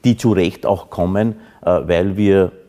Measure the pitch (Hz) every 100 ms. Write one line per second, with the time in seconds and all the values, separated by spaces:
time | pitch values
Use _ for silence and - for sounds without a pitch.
0 | 123 113 117 98 87 - - 98 - -
1 | 90 98 113 107 - _ - 87 73 85
2 | 98 98 104 98 90 -